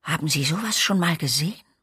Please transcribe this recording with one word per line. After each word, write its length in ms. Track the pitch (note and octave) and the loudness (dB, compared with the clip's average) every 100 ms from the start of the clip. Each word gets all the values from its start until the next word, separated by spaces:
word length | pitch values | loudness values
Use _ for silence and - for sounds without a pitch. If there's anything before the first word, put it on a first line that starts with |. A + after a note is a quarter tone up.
"Haben 260 | - D#3+ D#3 | -6 -2 0
Sie 160 | C#3+ | 0
sowas 360 | C#3 F3+ A3 - | 0 0 0 0
schon 180 | - F#3+ | 2 2
mal 200 | F3 D#3+ | 2 0
gesehen?" 440 | C#3 - D#3+ - - _ | 0 0 -2 -6 -16 _